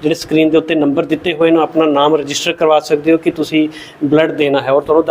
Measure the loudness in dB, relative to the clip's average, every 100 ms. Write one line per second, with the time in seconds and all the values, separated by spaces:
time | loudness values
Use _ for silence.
0 | -2 -4 -2 0 2 2 0 0 0 0
1 | -2 -4 -4 0 2 2 0 0 0 2
2 | 2 2 -2 -6 -4 -2 2 2 2 -2
3 | 2 0 0 -4 -4 -2 -2 -4 -20 -6
4 | 0 2 2 0 0 0 0 0 2 0
5 | 2